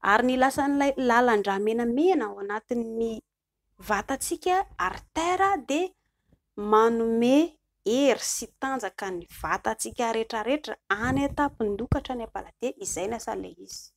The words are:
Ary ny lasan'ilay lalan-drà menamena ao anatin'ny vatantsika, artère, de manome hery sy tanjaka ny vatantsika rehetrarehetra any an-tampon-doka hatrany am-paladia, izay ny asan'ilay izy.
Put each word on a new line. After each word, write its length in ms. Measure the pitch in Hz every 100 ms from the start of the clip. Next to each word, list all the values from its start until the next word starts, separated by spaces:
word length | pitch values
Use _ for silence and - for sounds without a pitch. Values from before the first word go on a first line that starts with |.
Ary 240 | - 214 247
ny 80 | 254
lasan'ilay 560 | 262 269 277 285 277 269
lalan-drà 640 | 254 233 247 214 202 196
menamena 600 | 208 226 240 240 339 359 214
ao 120 | 202
anatin'ny 800 | 202 208 _ 240 226 226 226 220 _ _ _ _ _ _
vatantsika, 840 | - 208 208 269 - 339 - 359 392 -
artère, 800 | 185 - - - 330 370 381 392 233
de 260 | 285 370 _ _ _ _ _ _ -
manome 1000 | 208 214 226 233 226 226 240 269 339 _ _ _ -
hery 340 | 240 277 214
sy 280 | - - 233 _
tanjaka 500 | 269 269 208 - 202
ny 140 | 180 170 -
vatantsika 680 | 156 185 - 220 226 - 233
rehetrarehetra 600 | 220 226 226 214 294 294 - _
any 360 | 202 233 269 277
an-tampon-doka 760 | - 285 - 220 202 226 285
hatrany 260 | - 254 226
am-paladia, 480 | - - _ 240 -
izay 300 | 190 - 190
ny 100 | 226
asan'ilay 380 | - 185 185 170
izy. 320 | 190 - -